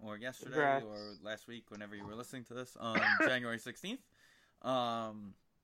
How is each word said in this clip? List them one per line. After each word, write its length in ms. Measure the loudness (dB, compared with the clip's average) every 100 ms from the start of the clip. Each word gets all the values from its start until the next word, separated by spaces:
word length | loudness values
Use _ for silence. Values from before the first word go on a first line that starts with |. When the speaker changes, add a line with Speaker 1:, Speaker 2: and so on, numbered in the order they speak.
Speaker 1:
or 160 | -10 -6
yesterday, 380 | -8 -8 0 4
Speaker 2:
Congrats. 300 | 6 6 2
Speaker 1:
or 280 | -8 -10 -8
last 240 | -6 -6 -8
week, 240 | -12 -10
whenever 240 | -10 -10 -8
you 100 | -8
were 100 | -8
listening 280 | -8 -10 -8
to 80 |
this, 220 | -8 -8 -4
on 220 | 0 4 6
<coughs> 140 | 6 6
January 320 | 4 2 -2
sixteenth. 440 | -4 -8 -6 -8 _ _ -20 _ _ -6
Um, 720 | 0 2 2 2 -2 -6 -12 -14 _ _